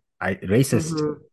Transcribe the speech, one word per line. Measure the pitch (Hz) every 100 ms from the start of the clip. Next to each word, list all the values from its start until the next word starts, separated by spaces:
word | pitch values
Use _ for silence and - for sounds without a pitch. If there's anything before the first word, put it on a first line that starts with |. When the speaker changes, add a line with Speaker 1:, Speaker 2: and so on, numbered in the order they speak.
| _ _
Speaker 1:
I, | 92 95
racist | 90 110 135 165 160
Speaker 2:
Mm-hmm. | 156 151 147 -